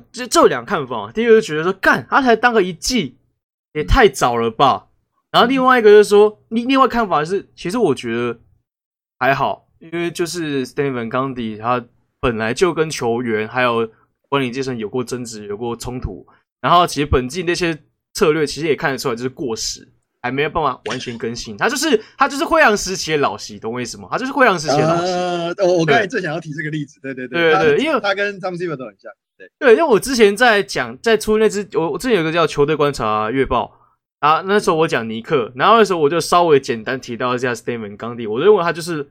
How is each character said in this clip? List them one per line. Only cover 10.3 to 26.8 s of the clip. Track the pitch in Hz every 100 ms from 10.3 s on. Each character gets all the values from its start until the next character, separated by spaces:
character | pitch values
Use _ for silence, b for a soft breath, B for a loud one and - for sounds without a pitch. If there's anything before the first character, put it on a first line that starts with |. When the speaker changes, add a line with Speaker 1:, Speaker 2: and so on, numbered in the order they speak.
| 170 156 139
Speaker 1:
Stan | 127 - 143
Van | 123 113
Gundy | 127 135 123 110 107
他 | 113 123 120 _ _ -
本 | 131 110
来 | 110
就 | 120 180
跟 | 151 160
球 | - 120 117
员 | 120 107 110
还 | 123
有 | 123 117 113 b b _ -
管 | 139
理 | 127
阶 | 127
层 | 131 120
有 | 104
过 | 127
争 | 117 123 117
执， | 110 104
有 | 104
过 | 117 117
冲 | 123 127
突。 | 117 92 - b b _
然 | 127
后 | 175 165
其 | 139
实 | 147
本 | 147 123
季 | 180
那 | 170 175
些 | 170 151 _ _ _
策 | - 180
略 | 160 143
其 | 139
实 | 160
也 | 127
看 | 156
得 | 127
出 | 139
来 | 117
就 |
是 | 127
过 | 127 131 113
时， | - - - _ _ _
还 | 123
没 | 135
有 | 156
办 | 170
法 | 143 127 107
完 | 127
全 | 123 117
更 | 113 120
新。 | 120 104
他 | 202
就 | 277
是， | 311 220 B B
他 | 269
就 | 285
是 |
灰 | 330 320
狼 | 262 208
时 | 180 190
期 | 156
的 | 151
老 | 120 104
习， | - 104
懂 | 110
我 | 123
意 | 120
思 | 101
吗？ | 92
他 | 160
就 | 262
是 |
灰 | 277 240
狼 | 175
时 | 151
期 | 147
的 |
老 | 156 170 180
习。 |
Speaker 2:
呃， | 180 180 175 170 175
我， | 180 180
我 | 165
刚 | 233
才 | 196
正 | 220
想 | 175
要 | 165
提 | 165
这 | 147
个 | 151
例 | 151